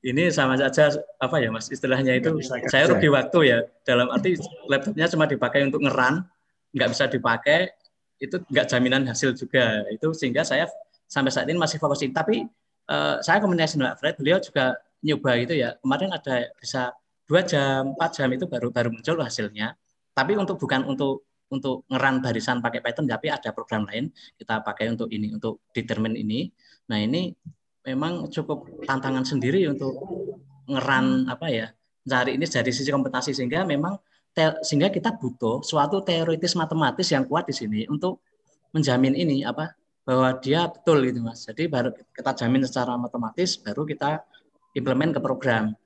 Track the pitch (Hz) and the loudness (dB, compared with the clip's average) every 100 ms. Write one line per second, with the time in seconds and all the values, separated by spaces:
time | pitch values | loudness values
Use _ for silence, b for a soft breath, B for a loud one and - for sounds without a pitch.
0 | 127 135 175 151 131 131 139 143 151 - | -2 2 2 2 2 2 2 6 4 4
1 | - - 127 156 113 110 - 131 131 131 | -8 -6 -2 0 0 -4 -8 -4 0 2
2 | 135 127 139 160 - 123 123 131 165 190 | 4 2 2 0 -4 -4 2 4 6 6
3 | 165 139 127 175 143 117 - _ - 120 | 6 4 4 6 6 6 2 _ 2 2
4 | 127 120 185 170 - - - 139 214 151 | 4 2 2 0 -4 -14 -2 0 0 0
5 | 170 165 151 127 120 135 139 - 139 127 | 0 4 2 2 2 2 2 2 0 2
6 | 127 160 185 _ _ _ _ 131 110 - | 2 2 -4 _ _ _ _ -2 0 2
7 | 135 127 120 113 143 160 185 _ _ _ | 0 2 0 2 4 4 2 _ _ _
8 | _ _ 135 180 - 139 - 127 127 135 | _ _ -8 -8 0 0 2 2 2 2
9 | 131 117 135 123 123 135 117 107 104 110 | 0 0 0 -2 0 2 4 2 -4 -4
10 | 156 160 135 123 165 135 - - - _ | -4 -2 -2 0 0 0 -2 -6 -20 _
11 | _ 143 131 131 135 175 156 151 151 139 | _ 0 0 0 -2 0 0 0 -2 0
12 | 135 160 160 226 - _ _ _ - 147 | -2 -2 0 0 -2 _ _ _ -4 -2
13 | 147 143 - 196 202 170 160 151 127 - | 0 0 2 4 4 2 2 2 -2 0
14 | 147 165 139 185 - 143 127 120 _ _ | -4 -2 2 2 2 0 0 -2 _ _
15 | 151 147 139 120 120 160 120 - 131 139 | -2 0 2 2 2 0 -2 -2 -2 0
16 | 190 165 143 127 120 - - 131 123 - | -2 -4 -2 -2 -4 -10 -8 -4 -4 -8
17 | _ _ _ 165 185 147 139 135 135 131 | _ _ _ 2 2 0 2 0 -2 -2
18 | 160 - 135 127 185 123 120 120 120 113 | -4 0 -2 0 -4 -4 -2 0 -2 -2
19 | - 165 123 - 104 104 110 - _ _ | -4 -2 -4 -4 -6 -6 -8 -8 _ _
20 | _ - 139 208 185 170 131 135 135 135 | _ -2 0 0 0 -4 0 0 0 -2
21 | 139 135 _ _ _ 135 135 127 - 131 | -2 -2 _ _ _ -6 -4 -6 -4 0
22 | 135 131 127 113 110 123 117 117 123 - | 2 0 -2 -2 -2 -2 -2 -4 -6 -4
23 | 143 113 156 143 117 110 - 110 101 107 | -2 -2 -4 -4 -6 -10 -6 -4 -4 -6
24 | 147 B B _ - 110 107 104 110 113 | -8 B B _ -6 -4 -4 -4 -4 -4
25 | 113 107 107 107 113 - _ - 113 123 | -6 -6 -6 -4 -6 -8 _ -8 -4 -2
26 | 110 113 107 117 185 _ b b - 107 | -2 -2 -4 -4 -6 _ b b -6 -2
27 | 107 160 180 - - - _ _ 131 131 | 0 -2 -4 -8 -20 -20 _ _ -8 -4
28 | 156 175 151 - - - - - - 135 | -4 -6 -6 -6 -6 -8 -8 -12 -4 -4
29 | 131 131 131 139 120 185 165 135 135 - | -2 -2 -2 -2 2 2 2 0 -4 -6
30 | - 180 - - - - - 269 - 131 | -10 -8 -8 -12 -20 -20 -4 -2 2 4
31 | 131 131 127 123 165 117 113 _ _ _ | 4 2 0 -4 -2 -2 -4 _ _ _
32 | 131 127 127 131 160 127 123 123 139 139 | -2 0 2 0 0 0 0 0 0 0
33 | 127 127 135 135 123 156 185 139 170 196 | 0 -2 -4 -4 -2 0 0 0 -2 -6
34 | _ _ _ - 156 - - 143 185 196 | _ _ _ 2 2 2 0 2 2 2
35 | 226 - 127 - 113 127 - 156 147 196 | -2 -4 -8 -2 -2 -2 0 0 2 0
36 | 190 165 165 160 170 180 160 170 143 - | 0 0 0 0 0 -2 -2 0 0 0
37 | 185 143 131 143 - 135 110 107 113 147 | 0 0 2 -2 -2 -6 -4 -4 -2 -2
38 | 180 - _ _ _ _ _ 156 147 156 | -4 -6 _ _ _ _ _ 0 2 4
39 | 131 139 170 135 120 120 156 _ _ _ | 2 2 2 0 -2 -4 -8 _ _ _
40 | - 127 131 131 131 156 170 - - 151 | 0 4 4 2 0 0 0 -2 2 4
41 | 127 127 117 113 - 110 165 139 123 - | 4 -2 -6 -10 -14 -6 -2 0 -2 -4
42 | - - 131 131 120 131 127 131 123 123 | -18 -6 -4 -2 2 2 0 -2 -2 -2
43 | 123 120 113 110 180 - - 104 151 147 | -4 -6 -6 -2 -2 -4 -6 -6 -6 -2
44 | 139 156 - b _ _ _ 135 127 127 | -2 -2 -8 b _ _ _ -4 0 2
45 | 160 - 131 131 131 113 107 - | 2 0 -2 -2 2 2 0 -6